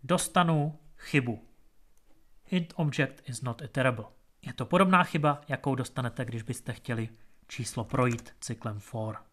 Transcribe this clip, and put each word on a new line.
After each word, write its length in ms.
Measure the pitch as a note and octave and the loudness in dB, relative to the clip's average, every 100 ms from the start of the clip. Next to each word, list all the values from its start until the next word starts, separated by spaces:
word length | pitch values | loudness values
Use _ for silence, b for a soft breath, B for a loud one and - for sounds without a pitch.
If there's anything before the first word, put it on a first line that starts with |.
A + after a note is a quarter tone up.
dostanu 760 | C3 F3+ - - E3+ D#3 D3 D#3 - - | 2 0 2 2 4 4 2 -4 -18 -20
chybu. 500 | - D3 A#2+ G#2+ - - - _ - - _ - - - - | 0 2 2 -4 -8 -20 -20 _ -20 -20 _ -20 -20 -20 -2
Int 260 | F3+ E3 - | -2 -2 -2
object 540 | D#3 C#3+ C#3+ - - | -2 2 -2 -2 -12
is 120 | A#2+ | -8
not 200 | B2+ A#2+ | -6 -8
iterable. 440 | D3 - C3 A2+ G#2+ - _ _ | -8 0 2 0 -6 -16 _ _
Je 120 | - | -16
to 120 | - A#2+ | -8 0
podobná 380 | F3 F#3+ F#3 | 4 6 6
chyba, 380 | F3+ E3+ D3 C#3+ - | 4 2 2 0 -2
jakou 280 | C3 - C3 | -4 0 -2
dostanete, 500 | B2 - B2 - A#2+ | -2 -4 -4 -4 -6
když 180 | A#2 | -6
byste 300 | G#2+ B2 - | -6 -8 -8
chtěli 360 | A#2+ - A#2 A2 b b b - | -10 -4 -4 -4 b b b -18
číslo 360 | - A#2+ - | -8 -6 -4
projít 520 | A2 - B2 A2+ - - | -2 2 2 2 -6 -14
cyklem 400 | - A#2 A#2 G#2 | -10 -6 -6 -8
for. 380 | - A2+ A2 G#2+ - | -8 -6 -6 -6 -14